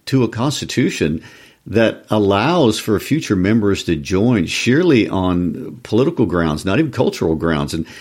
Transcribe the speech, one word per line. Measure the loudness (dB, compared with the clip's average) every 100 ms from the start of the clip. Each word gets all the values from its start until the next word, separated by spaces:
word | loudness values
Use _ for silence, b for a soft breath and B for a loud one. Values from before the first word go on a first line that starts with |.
| -2
to | 0
a | 0
constitution | -2 -4 -4 -4 -2 -2 0 -2 -4 B B B B -4
that | 0 0 0 -2
allows | 2 2 2 2 2 2 2
for | 0 -2
future | 0 -2 0 0
members | 2 2 2 0
to | -2 -4
join, | 0 0 2 2
surely | 0 -2 0 2 4 2 2
on | 0 0 0 -2 -4 -10 -14
political | -2 0 2 0 0
grounds, | 0 0 -2 -2
not | 0
even | 0
cultural | -2 -2 0 -2 0
grounds. | 0 -2 -4
And | -6 B B